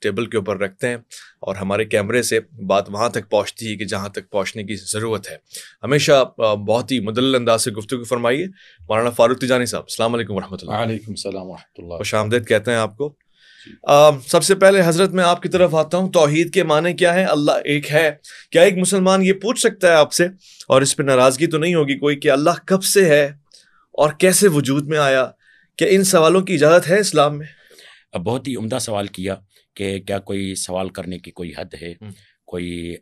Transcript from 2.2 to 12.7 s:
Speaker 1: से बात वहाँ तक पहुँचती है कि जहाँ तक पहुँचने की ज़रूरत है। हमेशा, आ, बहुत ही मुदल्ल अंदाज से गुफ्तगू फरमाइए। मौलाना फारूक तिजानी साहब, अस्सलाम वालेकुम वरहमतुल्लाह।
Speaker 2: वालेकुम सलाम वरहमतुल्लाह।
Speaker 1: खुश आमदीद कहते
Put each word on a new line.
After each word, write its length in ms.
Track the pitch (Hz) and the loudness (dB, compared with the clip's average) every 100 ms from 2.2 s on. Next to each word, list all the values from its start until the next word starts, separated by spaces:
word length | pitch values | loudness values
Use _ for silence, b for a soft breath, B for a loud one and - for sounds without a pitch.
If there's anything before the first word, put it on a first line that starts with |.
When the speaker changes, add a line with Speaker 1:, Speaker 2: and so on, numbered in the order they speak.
Speaker 1:
से 220 | 113 113 - | 0 -2 -4
बात 360 | 110 98 98 101 | -8 -2 0 0
वहाँ 220 | 104 107 | -2 -2
तक 180 | 113 101 | -4 -2
पहुँचती 360 | 104 101 - 113 | -2 -2 -8 -10
है 100 | 104 | -8
कि 100 | 98 | -8
जहाँ 260 | 101 101 101 | -8 -8 -12
तक 100 | - | -8
पहुँचने 320 | 104 95 113 | -6 -6 -8
की 120 | 101 98 | -10 -10
ज़रूरत 520 | 95 107 113 104 - | -8 -6 -6 -6 -8
है। 140 | 76 _ B B B | -18 _ B B B
हमेशा, 360 | 107 143 151 143 | -2 0 4 4
आ, 360 | 123 - 110 104 | 2 0 0 0
बहुत 360 | 104 113 123 | 0 -2 -2
ही 80 | 127 | -4
मुदल्ल 360 | 101 113 131 131 | -4 -2 0 0
अंदाज 240 | 117 113 | 2 0
से 120 | 123 | 0
गुफ्तगू 320 | 107 104 127 | -6 -8 -10
फरमाइए। 420 | 117 120 117 139 190 b b b | -6 -2 -2 -2 -4 b b b
मौलाना 280 | - 107 120 | -4 -2 0
फारूक 300 | 120 117 127 | 4 4 2
तिजानी 260 | 127 127 120 | 0 0 -2
साहब, 180 | 87 | -6
अस्सलाम 280 | - - 117 | -8 -4 -2
वालेकुम 240 | 120 98 95 | -2 -4 -6
वरहमतुल्लाह। 440 | 95 92 87 107 | -8 -10 -8 -6
Speaker 2:
वालेकुम 360 | 113 110 110 98 | -4 -6 -10 -12
सलाम 280 | 101 95 | -10 -10
वरहमतुल्लाह। 540 | 92 82 _ - 85 85 | -12 -16 _ -20 -14 -10
Speaker 1:
खुश 180 | 101 110 | -4 -4
आमदीद 300 | 107 120 110 | 0 -2 0
कहते 260 | 110 113 | 0 0